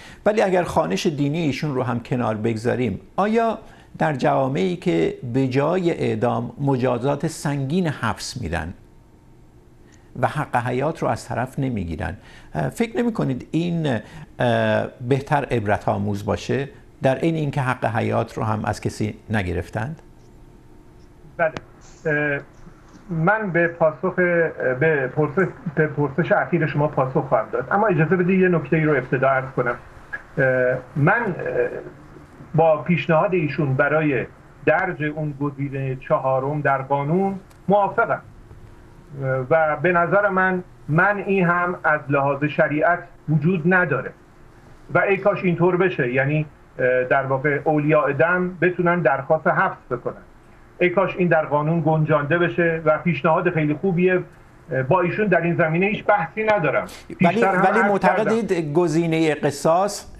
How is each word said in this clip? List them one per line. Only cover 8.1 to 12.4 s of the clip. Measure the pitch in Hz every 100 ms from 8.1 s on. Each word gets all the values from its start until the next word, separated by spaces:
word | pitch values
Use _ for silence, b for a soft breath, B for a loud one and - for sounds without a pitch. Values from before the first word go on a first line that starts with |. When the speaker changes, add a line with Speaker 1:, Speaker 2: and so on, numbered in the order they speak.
| 98 - -
Speaker 1:
می‌دن | 90 82 82 - - - - - - - - - - - b b b -
و | 120
حق | 151 131 123
حیات | 123 127 147 160
رو | 139
از | 113
طرف | - 113 123 -
نمی‌گیرن، | 135 107 87 76 82 - B B